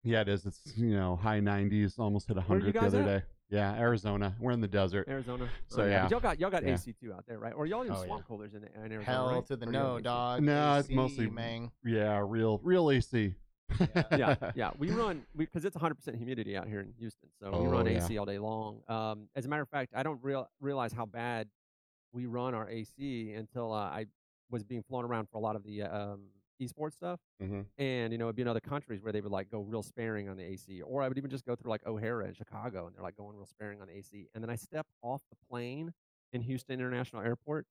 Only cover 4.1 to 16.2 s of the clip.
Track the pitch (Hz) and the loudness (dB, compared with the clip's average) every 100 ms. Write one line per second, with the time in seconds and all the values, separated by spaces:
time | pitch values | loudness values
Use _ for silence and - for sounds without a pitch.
4.1 | 101 101 104 120 120 104 98 95 98 92 | 0 0 0 0 2 2 4 4 2 -2
5.1 | 135 123 123 120 - - - 101 98 92 | -4 -4 -4 -2 -2 -2 2 4 6 4
6.1 | 233 240 160 185 185 - - - 110 120 | 4 2 2 2 2 2 0 -2 -10 -10
7.1 | 92 - 113 113 - 151 214 254 190 90 | -12 -10 -8 -6 -4 -2 -2 -2 -4 -4
8.1 | 196 - 104 104 104 104 107 110 110 107 | -6 -8 -10 -10 -12 -14 -12 -8 -6 -2
9.1 | 127 127 123 120 127 117 131 135 120 120 | 0 2 0 -2 -6 -2 0 0 0 -2
10.1 | 120 123 123 147 147 147 143 143 131 131 | 0 0 4 4 6 6 4 4 2 2
11.1 | 135 110 113 117 117 117 - 120 113 104 | 2 -2 0 -4 -4 -8 -6 2 4 4
12.1 | 104 101 113 110 107 165 180 160 135 - | 2 2 2 4 4 4 6 8 6 4
13.1 | 123 104 90 - _ - - 180 180 - | 2 2 0 -12 _ -4 4 4 4 4
14.1 | 147 123 135 104 120 101 - 156 220 220 | 4 6 4 2 -2 -2 0 0 2 2
15.1 | 160 117 147 160 170 175 175 160 147 - | 0 -8 -4 -4 -2 -4 -2 -2 -2 -6
16.1 | 117 | -6